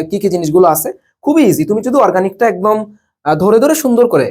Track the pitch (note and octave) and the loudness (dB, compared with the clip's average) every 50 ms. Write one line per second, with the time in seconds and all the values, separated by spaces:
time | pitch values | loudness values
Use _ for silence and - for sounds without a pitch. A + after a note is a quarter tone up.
0 | D#3+ D#3+ G3+ G3 G3+ G3 F3 F3 E3+ D3+ D3+ F3+ F#3 E3+ D#3 D#3 - B3+ - - | -4 -4 -6 -4 -4 -2 -2 -2 -2 0 2 4 4 2 2 0 -4 -8 -10 -14
1 | _ _ _ _ - C#4+ D4+ E4 C#4+ G3 - - D#3 D#3+ G#3 A3 G3 B3+ A#3+ C#4 | _ _ _ _ -4 0 2 2 2 2 2 0 -2 -4 -4 -4 -4 -2 0 0
2 | A#3+ - F3+ F#3 F#3+ F#3+ F#3+ - A#3+ A3+ F3+ F3+ F#3+ G#3+ G#3+ G#3+ G#3+ - - _ | 2 2 2 0 -2 -2 -2 -2 -2 -2 -2 0 -2 -2 0 -2 -4 -10 -16 _
3 | _ _ _ _ - D3 D#3 D3+ F3+ G#3 A3 A3+ C4 D4 D#4 D#4 - B3+ A#3+ A#3+ | _ _ _ _ -4 -2 -2 0 2 2 2 4 2 2 0 0 -2 0 2 2
4 | A#3+ A#3 - D3 B2 G#2 | 2 2 2 0 -2 -2